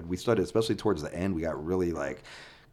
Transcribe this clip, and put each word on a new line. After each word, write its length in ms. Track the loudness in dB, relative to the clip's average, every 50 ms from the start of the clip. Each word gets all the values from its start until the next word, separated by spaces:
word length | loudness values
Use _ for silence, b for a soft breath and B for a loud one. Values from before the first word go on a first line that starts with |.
| -4 -4
we 80 | -4
started, 280 | -2 2 4 4 4 4
especially 320 | 4 2 2 2 2 0
towards 260 | 0 2 2 2 2
the 120 | 0 -4 -4
end, 220 | -2 0 0 0
we 60 | 0
got 200 | -2 -2 -4 -4 -2
really, 260 | 0 0 2 2 0
like, 320 | 0 -2 -4 -4 -6 -8 B B B B B B B B B B